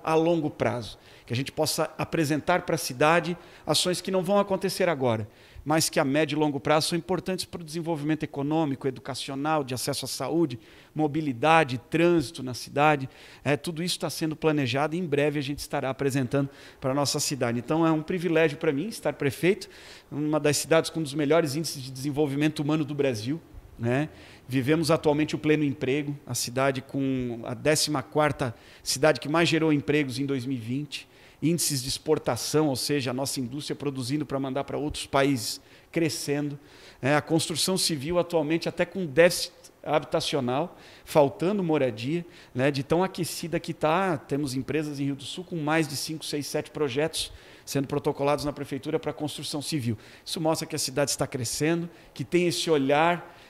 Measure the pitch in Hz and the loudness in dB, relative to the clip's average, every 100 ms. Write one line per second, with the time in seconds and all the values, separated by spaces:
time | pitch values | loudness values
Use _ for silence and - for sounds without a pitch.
0 | - 160 160 170 147 - 120 117 101 - | 0 2 4 2 0 0 -2 0 -8 -14
1 | - - - 120 135 - 156 - 160 - | -20 -20 -4 -4 -2 -2 -2 0 -4 -4
2 | 151 165 147 151 - 180 175 160 - 127 | -4 0 2 0 2 0 2 -2 -2 2
3 | 151 170 160 175 - - - 151 180 175 | 4 4 2 -6 -10 -14 0 2 2 -2
4 | - 190 175 202 196 190 190 - 180 151 | 0 0 2 2 2 0 -2 0 0 2
5 | 127 110 107 - - - - 160 151 - | 2 0 -2 -12 -20 -16 0 2 2 2
6 | 143 143 156 151 151 139 143 156 147 175 | 2 2 2 2 0 0 2 2 2 -2
7 | - 180 160 185 - 180 165 160 165 160 | -2 -4 -2 -6 -6 -10 -8 -6 -4 -2
8 | 147 156 147 139 139 156 160 135 139 127 | 0 -2 -2 -4 0 2 0 0 -4 -4
9 | - 135 - 139 147 156 135 127 - 139 | -10 -8 -8 -6 0 0 -2 -4 -4 -4
10 | 131 - 127 160 165 123 - - - 151 | -6 -6 -2 2 0 -2 -14 -20 -14 -2
11 | 156 147 151 117 147 160 151 123 - 160 | 0 0 -2 0 6 6 4 -2 -2 2
12 | 170 170 127 - 127 120 - 120 151 147 | 4 4 2 -8 -10 -10 -6 2 4 4
13 | 131 - - - 127 143 - 156 175 - | -2 -12 -20 -6 -2 0 -2 -4 -4 -4
14 | 165 - 160 151 160 147 131 131 156 160 | -4 -4 -4 0 2 2 2 0 0 -2
15 | 180 139 151 147 135 147 - 147 135 131 | 0 2 2 0 -4 -6 -6 -4 -4 0
16 | 139 135 127 139 135 - - - 135 139 | 0 2 2 0 0 -4 -20 -6 -2 0
17 | 139 151 - 139 123 120 117 156 165 156 | 0 0 -2 0 0 -2 0 2 4 2
18 | 151 185 170 160 160 143 160 139 202 214 | 0 -2 0 4 2 2 0 0 -4 -4
19 | 151 143 143 - 165 214 - - - - | -4 0 -2 2 2 2 -4 -18 -20 -20
20 | - 135 151 151 147 143 135 165 160 160 | -10 -4 0 2 2 0 4 2 2 -4
21 | 151 143 143 160 165 139 156 147 127 131 | -4 -2 4 4 4 -2 -4 -8 -12 -6
22 | 139 139 151 139 151 151 147 156 143 143 | -4 0 0 2 0 0 0 0 0 0
23 | 139 117 110 165 - - - - 117 127 | 0 0 -4 -6 -8 -20 -20 -4 0 0
24 | 151 - - - - 131 123 160 147 160 | 0 -8 -20 -20 -4 -2 2 2 4 4
25 | 156 147 151 151 151 156 147 131 127 143 | 4 2 2 -2 2 2 2 0 0 0
26 | 147 143 - 123 - 123 135 131 123 143 | -2 -8 -8 -6 -4 0 0 0 -6 -2
27 | 135 131 123 117 113 117 131 151 - 147 | 0 0 -2 -6 -8 -2 2 2 2 -2
28 | - 151 151 139 131 - - - - 131 | -2 2 2 2 -4 -6 -16 -14 -6 2
29 | 151 143 139 160 165 156 160 147 135 151 | 4 4 0 2 4 4 4 2 2 0
30 | 139 120 139 139 120 131 110 131 147 - | 0 -4 -2 -4 -4 -6 -4 -6 -6 -12
31 | - - - - 143 170 - 143 127 - | -14 -20 -20 -2 0 2 0 -2 -4 -6
32 | - 151 - 120 - 151 156 127 - 147 | 0 0 0 -2 0 2 2 0 -2 -2
33 | 127 123 135 - 120 139 - 151 143 131 | -2 -4 -4 -4 -6 -8 -8 -6 -4 -4
34 | 123 151 143 135 135 135 139 131 147 - | -4 -2 -2 -4 -2 -4 -4 -4 -4 -6
35 | - 143 139 135 110 - - - - - | 0 2 4 2 -2 -8 -14 -20 -6 0
36 | 165 - - 143 147 143 - - - - | 0 -2 -4 -2 -2 -8 -16 -20 -20 -6
37 | 127 147 - 160 - 156 - 190 - 156 | 2 2 4 0 2 -2 0 0 0 -2
38 | 139 175 170 170 147 160 170 - 175 196 | 0 0 2 0 2 0 -2 -2 -4 -2
39 | 175 135 175 - - - - _ - 151 | -2 6 6 6 -6 -10 -20 _ 0 0
40 | 143 165 - 147 123 131 175 - - - | 0 -2 0 -2 0 0 -2 -8 -20 -20
41 | - 160 139 - 165 208 175 156 131 110 | 0 4 4 4 -2 0 0 2 2 -2
42 | 120 170 - - - 127 135 139 135 165 | -4 -4 -6 -16 -10 0 0 0 0 2
43 | 185 185 165 - 170 165 - 156 151 170 | 2 -2 -6 -6 -4 -4 -4 -2 2 2
44 | 190 151 - 139 147 131 120 143 151 139 | 2 -2 -2 -2 -2 -4 -2 -4 -4 -4
45 | 139 139 127 - 180 170 147 160 151 139 | -4 -4 -8 -10 -8 -4 0 0 0 -4
46 | - 156 - 151 139 151 147 - 147 120 | -8 -8 -6 -6 -4 -6 -6 -2 -2 0
47 | 160 - - - - - - 143 135 147 | -2 -2 -8 -10 -20 -20 -4 -2 -2 -2
48 | 147 139 139 147 143 135 139 135 147 156 | -2 0 0 0 -2 -6 -6 -6 -2 -2
49 | 151 - 151 - 147 160 135 156 117 107 | -4 -6 -6 -6 -6 -6 -4 -2 -2 -4
50 | - - - - 156 160 - 151 - 135 | -8 -20 -10 -2 0 0 -2 -4 -4 0
51 | 139 - 139 135 117 - 151 170 170 - | 0 0 -2 -2 -4 0 2 2 -2 -10
52 | - - 135 175 175 170 - 156 135 143 | -20 -10 0 2 2 0 2 2 4 4
53 | 165 175 - - | 4 2 -4 -20